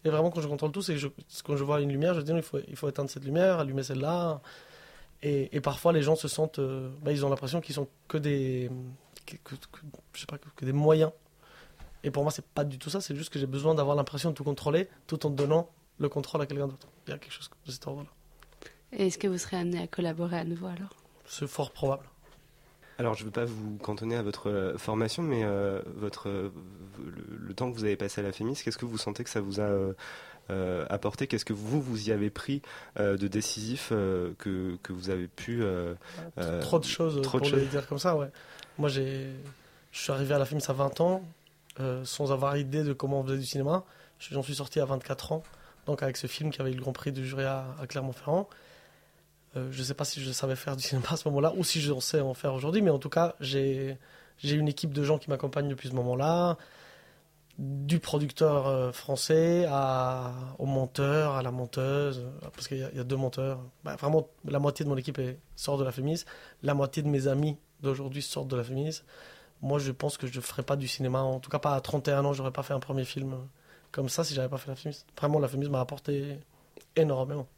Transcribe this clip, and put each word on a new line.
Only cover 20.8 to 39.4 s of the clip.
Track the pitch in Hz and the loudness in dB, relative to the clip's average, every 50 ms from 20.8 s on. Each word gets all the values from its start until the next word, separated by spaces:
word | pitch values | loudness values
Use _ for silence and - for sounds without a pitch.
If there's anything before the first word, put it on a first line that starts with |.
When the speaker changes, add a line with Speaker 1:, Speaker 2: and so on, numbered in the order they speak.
| 196 196 - - - - - - - | -10 -12 -14 -20 -20 -20 -20 -20 -18
Speaker 1:
C'est | - - - 143 | -14 -8 -6 -6
fort | 139 - - 143 131 | -4 -2 -4 -4 -4
probable. | - - 143 135 135 135 - - - - - - - - - - - - - - - _ - - - - | -4 -2 0 0 0 0 -6 -18 -20 -20 -20 -20 -20 -20 -20 -20 -20 -20 -20 -20 -20 _ -20 -16 -6 -2
Speaker 3:
Alors, | 120 117 110 | 0 0 0
je | 107 104 | 0 -4
veux | 107 | -4
pas | 101 123 120 | -2 -2 -2
vous | 120 113 107 107 107 104 | -2 -4 -6 -6 -6 -8
cantonner | 104 - - 107 101 110 113 117 | -6 -4 -6 -4 -2 -2 -2 0
à | 120 107 | 0 0
votre, | 104 101 - - 101 | -2 -4 -4 -2 -2
euh, | 104 98 95 92 - | 0 0 0 0 -2
formation, | - - - 110 110 110 110 - - 170 | -2 -2 -2 0 2 2 0 0 -2 0
mais, | 156 131 117 110 | 0 2 2 2
euh, | 104 101 98 101 98 98 95 - - - | 2 2 2 0 0 0 -2 -6 -8 -8
votre, | - 104 101 - - - 101 | -6 -6 -6 -6 -6 -6 -4
euh, | 98 95 95 101 87 85 87 90 98 85 92 98 95 - - | -4 -2 -4 -4 -6 -10 -16 -16 -16 -16 -18 -16 -14 -12 -12
le, | 80 - - - - - | -10 -10 -12 -12 -10 -10
le | - - 92 98 | -10 -8 -10 -4
temps | - 127 123 | -4 -4 -4
que | 120 | -2
vous | 113 107 | 0 2
avez | 104 101 | 2 2
passé | - 104 101 - - | 2 0 -4 -2 -2
à | 101 | -4
la | 98 | -4
Fémis, | 95 - 107 117 139 | -4 -2 -2 -2 -2
qu'est-ce | - - 117 110 | -2 -4 -4 -4
que | - 123 | -4 -6
vous | 120 113 | -6 -4
sentez | 104 - 107 104 - 117 | -4 -4 -4 -4 -6 -8
que | - | -4
ça | - 113 | -2 -2
vous | 101 98 98 104 | -2 -2 0 0
a, | 104 | 2
euh, | 104 101 98 98 95 95 - - - - - - - - - - - | 2 4 2 2 0 -4 -6 -12 -14 -14 -16 -16 -18 -20 -20 -8 -6
euh, | 98 95 92 90 90 87 76 - | -2 -2 0 0 0 -2 -2 -2
apporté ? | 101 101 - 104 - - 139 | -4 -2 -2 -2 -2 -2 -2
Qu'est-ce | - - 107 - | 0 0 -2 0
que | - 110 | -2 -4
vous, | 101 107 110 131 156 | -4 -2 0 0 0
vous | 135 127 117 107 107 107 | 0 0 -4 -2 0 2
y | |
avez | 110 104 104 107 | 2 2 2 0
pris, | - - - - 139 143 - - - - - - - | -2 -4 -4 -2 -4 -4 -4 -10 -16 -16 -16 -10 -2
euh, | - 104 101 98 | 2 2 2 4
de | 95 98 | 2 0
décisif, | 98 95 107 104 - - 107 107 110 123 139 - - | 0 0 0 0 0 -4 -4 -4 -4 -4 -6 -2 0
euh, | 117 104 98 95 95 90 90 87 - - | 0 2 2 2 2 0 0 -4 -6 -6
que, | - 101 95 92 92 95 90 90 | -4 -4 -2 -2 -2 -4 -4 -6
que | - - 95 | -8 -8 -8
vous | 90 90 95 | -6 -2 -2
avez | 95 92 90 | -2 -2 -2
pu, | 87 - - - - 120 117 | -6 -8 -10 -6 -4 -2 0
euh, | 113 98 92 90 87 85 87 - - - - 175 165 170 - | 0 0 0 0 -2 -4 -6 -8 -12 -14 -14 -12 -12 -10 -6
Speaker 1:
T-, | - | -4
Speaker 3:
euh, | 87 82 85 85 | -2 -2 -2 -2
Speaker 1:
trop | 151 - 175 160 | 0 2 2 2
de | - | 2
choses | - - - 165 160 151 143 | 0 0 0 0 0 2 0
Speaker 3:
trop | 135 135 - 131 | 0 2 2 2
de | 135 | 4
Speaker 1:
pour | 143 139 | 4 4
le | 135 | 4
Speaker 3:
choses. | 135 135 | 4 2
Speaker 1:
dire | 139 143 127 | 0 -2 -2
comme | - 147 139 | -2 -6 0
ça, | - 180 165 | 2 2 2
ouais. | 151 143 139 - - - - - - - - - - | 2 0 -2 -8 -16 -20 -20 -20 -20 -20 -12 -4 0
Moi, | 147 147 | 0 2
j'ai, | 135 139 135 135 135 135 135 135 135 131 | 2 2 -2 -2 -4 -6 -6 -8 -10 -12